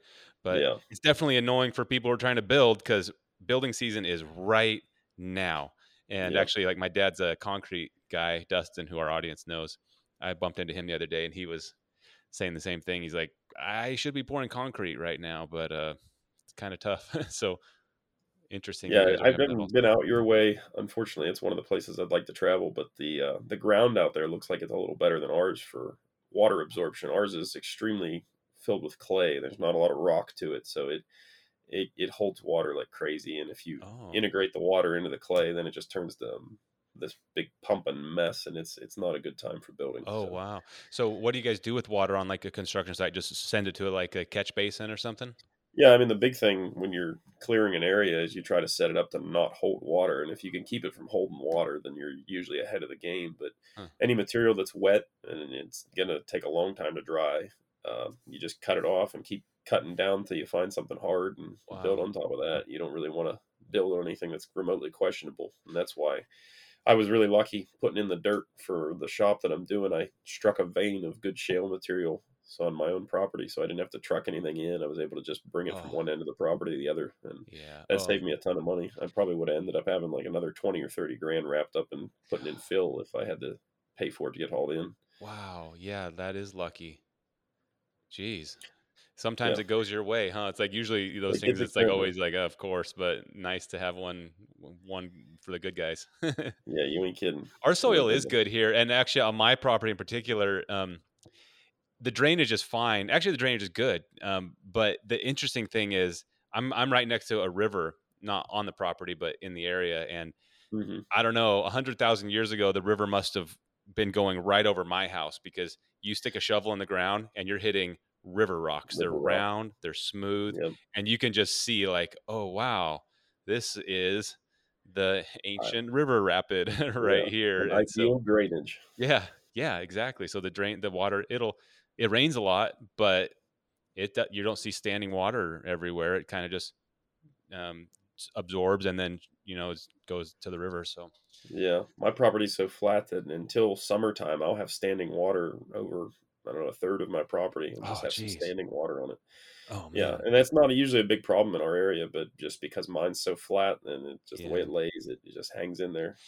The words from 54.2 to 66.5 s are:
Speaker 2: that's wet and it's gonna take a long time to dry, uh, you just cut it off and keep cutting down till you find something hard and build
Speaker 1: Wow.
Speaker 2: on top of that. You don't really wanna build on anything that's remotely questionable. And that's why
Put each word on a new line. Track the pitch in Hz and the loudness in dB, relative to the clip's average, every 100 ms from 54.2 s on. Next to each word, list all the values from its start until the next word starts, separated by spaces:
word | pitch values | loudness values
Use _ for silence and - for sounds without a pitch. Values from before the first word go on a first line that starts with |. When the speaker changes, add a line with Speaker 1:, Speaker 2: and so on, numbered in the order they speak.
| 98 117 117 101 | 0 2 4 2
Speaker 2:
that's | 95 | 0
wet | - 98 104 - _ | 2 6 6 4 _
and | - 78 73 | -12 -10 -10
it's | 65 - - - 87 | -12 -12 -16 -10 -4
gonna | 92 73 | -2 -2
take | - 87 | -4 -6
a | 73 | -2
long | 82 95 95 | 0 0 -2
time | 78 80 | -6 -6
to | |
dry, | 71 80 76 76 95 _ _ _ - | -4 0 0 0 -4 _ _ _ -10
uh, | 58 - - - | -8 -8 -12 -18
you | - | -10
just | 85 - | -10 -6
cut | - 92 | 0 0
it | 85 | 2
off | 92 - | 2 0
and | - | -4
keep | - 101 _ _ - | -10 -10 _ _ 0
cutting | 107 82 87 | 0 0 -2
down | 95 98 101 | 0 0 -2
till | 82 | -6
you | - | -2
find | 87 92 | 0 0
something | - - - | -2 -8 -6
hard | 92 92 95 - | 0 0 0 -6
and | 85 - - 95 | -14 -16 -16 -4
build | 92 98 | 0 0
Speaker 1:
Wow. | |
Speaker 2:
on | 95 | -2
top | 95 - | -4 -4
of | 64 | -4
that. | 78 76 - | -2 -2 -4
You | 76 | -8
don't | 80 | -6
really | 80 78 | -6 -6
wanna | 80 82 - _ _ - | -4 -4 -6 _ _ -4
build | 104 92 87 | 0 2 0
on | 87 | -2
anything | - 85 | -6 -8
that's | 85 - 95 | -8 -10 -6
remotely | 90 90 76 | -2 -2 -4
questionable. | - - - 76 - - _ - | -2 -2 -2 -10 -12 -12 _ -8
And | 85 | -4
that's | 90 - | -4 0
why | 76 67 - _ - | 0 -2 -6 _ -20